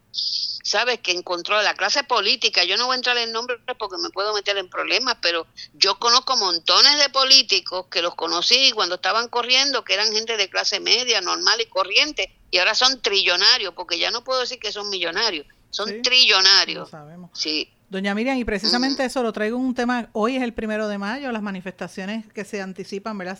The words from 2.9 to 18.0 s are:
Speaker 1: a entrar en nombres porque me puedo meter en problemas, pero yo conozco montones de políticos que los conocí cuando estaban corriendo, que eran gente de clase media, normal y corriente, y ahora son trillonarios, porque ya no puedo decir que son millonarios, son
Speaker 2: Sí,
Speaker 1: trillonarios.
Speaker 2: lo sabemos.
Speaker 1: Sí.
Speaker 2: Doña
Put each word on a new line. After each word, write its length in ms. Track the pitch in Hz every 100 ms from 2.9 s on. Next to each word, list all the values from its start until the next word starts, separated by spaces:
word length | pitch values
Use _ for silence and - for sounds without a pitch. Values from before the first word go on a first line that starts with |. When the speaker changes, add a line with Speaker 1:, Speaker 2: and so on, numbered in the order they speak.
| 254
Speaker 1:
a 20 |
entrar 200 | 247 240
en 140 | 233
nombres 280 | 226 247 240 - 247
porque 200 | 208 180
me 120 | 170
puedo 240 | 185 208
meter 240 | 208 202 196
en 120 | 185
problemas, 480 | 180 156 185 254 226
pero 260 | 175 170 - - -
yo 240 | 147 196 196
conozco 360 | 240 247 254 247
montones 640 | 190 165 - 185 262 294
de 100 | 285
políticos 760 | 269 262 269 233 190 - 180 -
que 120 | 185
los 140 | 170 -
conocí 560 | 165 170 165 247 269
cuando 220 | 214 180 180
estaban 340 | 185 214 233
corriendo, 560 | 240 233 254 285 254 -
que 80 |
eran 180 | 190 214
gente 240 | 214 226 220
de 140 | 196
clase 300 | 185 190 196
media, 400 | 175 214 254 214
normal 400 | 175 170 180 226
y 60 | 226
corriente, 680 | 185 190 220 294 - 190 _ -
y 60 | 180
ahora 180 | 190 214
son 260 | 254 262
trillonarios, 720 | 226 196 180 175 202 247 190 180
porque 220 | 180 170
ya 140 | 180
no 120 | 226 247
puedo 160 | 254
decir 180 | 240 247
que 140 | 214
son 160 | 202 202
millonarios, 560 | 190 165 175 226 165 - _ _
son 160 | - 208
Speaker 2:
Sí, 120 | 208
Speaker 1:
trillonarios. 920 | 247 254 247 247 190 196 170 170 170
Speaker 2:
lo 60 | 160
sabemos. 320 | 147 175 180
Speaker 1:
Sí. 380 | - 156 156 - _ -
Speaker 2:
Doña 240 | 185